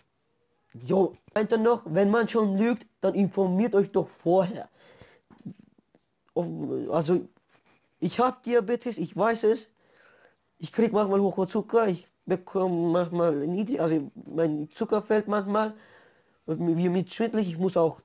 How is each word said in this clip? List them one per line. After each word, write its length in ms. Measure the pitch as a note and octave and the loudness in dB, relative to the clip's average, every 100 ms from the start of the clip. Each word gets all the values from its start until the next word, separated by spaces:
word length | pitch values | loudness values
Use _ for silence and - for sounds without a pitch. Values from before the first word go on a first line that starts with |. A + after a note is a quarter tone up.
| _ _ _ _ _ _ _ | _ _ _ _ _ _ _
jo, 400 | A#2 B2 F3+ F3+ - _ | -16 -2 0 0 -2 _
meint 180 | - G#3+ | -4 0
er 60 | A#3 | 2
noch, 240 | A3+ A#3 | 2 2
wenn 260 | E3 D#3+ G3+ | 0 2 4
man 180 | A3 A3 | 4 2
schon 280 | A3+ G#3+ G3 | 2 0 2
lügt, 300 | A3+ A#3 - _ | 0 0 -6 _
dann 120 | F#3+ | -2
informiert 600 | F#3+ G3 - F#3+ F3+ A#3 | 2 0 0 0 2 2
euch 180 | G3+ G3+ | 2 2
doch 160 | F#3+ - | 0 -2
vorher. 600 | - - F#3 F#3 G3 - _ - - - _ _ - - - _ _ _ _ _ _ _ - E3+ D#3+ C#3+ C3 A#2 | -4 2 2 2 -4 -12 _ -20 -20 -20 _ _ -20 -20 -20 _ _ _ _ _ _ _ -6 -6 -6 -8 -8 -4
Also, 380 | D#3 D3+ F3+ - _ _ _ _ _ _ _ | -2 0 0 -2 _ _ _ _ _ _ _
ich 180 | E3+ - | -4 0
hab 240 | B3 B3 | 0 -2
Diabetes, 520 | - A#3+ G3 A#3+ B3 A3+ | -2 0 0 -2 -4 -8
ich 180 | F3 | -8
weiß 300 | - G#3 A3+ | -2 0 2
es. 240 | G#3+ A3 - _ _ _ _ _ _ _ _ _ | 2 0 -4 _ _ _ _ _ _ _ _ _
Ich 120 | D#3+ | -8
krieg 200 | - A3+ | 0 2
manchmal 280 | G3+ G3+ G3 | 2 2 2
Hochblutzucker, 640 | G3+ F3+ F#3+ A3 G#3 A3+ A3 | 0 0 -2 -2 0 2 2
ich 220 | E3+ - _ - | -2 -8 _ -6
bekomme 640 | F3+ - G3 F#3 E3+ E3+ | -6 -4 -2 0 0 2
manchmal 420 | E3+ F3 F3 E3+ C#3+ D3 | 0 0 0 0 0 -2
niedrig, 340 | F3+ G#3+ C4+ | -2 -4 -2
also 300 | E3+ D#3+ C#3 - - | 0 0 -2 -10 -10
mein 420 | D#3 E3 D3+ D3+ | -2 -2 -2 -8
Zucker 280 | - A3 G#3+ | -6 -2 -2
fällt 260 | G#3 G#3+ G#3 | 0 -2 0
manchmal. 460 | G#3 G3 G#3 G#3+ G#3+ - - _ _ _ _ - | -2 0 0 -2 -6 -20 -20 _ _ _ _ -8
Und 120 | D#3+ | -4
mir, 160 | E3+ | 0
mir 180 | E3 F3+ | 0 0
wird 220 | F3+ F3+ | 0 -2
schwindelig, 340 | - A3+ A3 F#3+ | -4 -2 0 -2
ich 100 | D#3+ | -2
muss 180 | F#3 F3+ | 0 2
auch 240 | E3 - | 0 -2